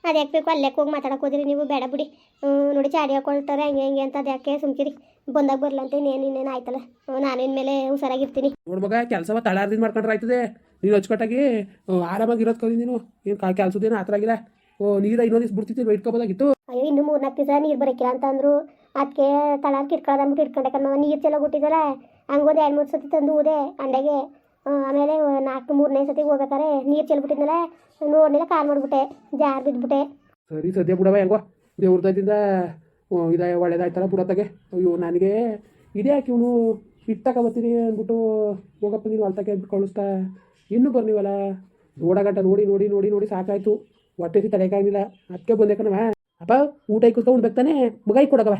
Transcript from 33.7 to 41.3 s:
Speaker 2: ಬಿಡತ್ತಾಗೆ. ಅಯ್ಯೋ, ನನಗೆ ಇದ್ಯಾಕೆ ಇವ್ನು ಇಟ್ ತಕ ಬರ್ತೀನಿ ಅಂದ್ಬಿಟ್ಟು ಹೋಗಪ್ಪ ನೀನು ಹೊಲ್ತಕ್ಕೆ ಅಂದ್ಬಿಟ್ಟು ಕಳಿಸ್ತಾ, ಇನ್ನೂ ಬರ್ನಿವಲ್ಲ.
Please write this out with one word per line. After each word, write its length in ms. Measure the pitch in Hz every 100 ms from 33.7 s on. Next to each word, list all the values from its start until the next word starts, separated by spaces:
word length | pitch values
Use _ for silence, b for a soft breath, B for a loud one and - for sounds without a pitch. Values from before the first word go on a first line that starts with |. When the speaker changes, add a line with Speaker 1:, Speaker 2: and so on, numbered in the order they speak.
| 170 180 175 185
Speaker 2:
ಬಿಡತ್ತಾಗೆ. 360 | 185 185 190
ಅಯ್ಯೋ, 560 | 208 - _ 185 180 175
ನನಗೆ 340 | 170 175 190 214 240 214 b b b 190
ಇದ್ಯಾಕೆ 360 | 254 285 269
ಇವ್ನು 500 | 240 240 240 226 220 - _ -
ಇಟ್ 180 | 220 262
ತಕ 120 | 240
ಬರ್ತೀನಿ 360 | 240 233 233
ಅಂದ್ಬಿಟ್ಟು 420 | 233 226 214 220 226 226 214 208
ಹೋಗಪ್ಪ 560 | 196 - _ 208 220 220
ನೀನು 160 | 220
ಹೊಲ್ತಕ್ಕೆ 280 | 202 190 202
ಅಂದ್ಬಿಟ್ಟು 260 | 202 190 196
ಕಳಿಸ್ತಾ, 260 | 196 202 196 190 185 185 B B _
ಇನ್ನೂ 200 | 220 269
ಬರ್ನಿವಲ್ಲ. 360 | 247 220 214 196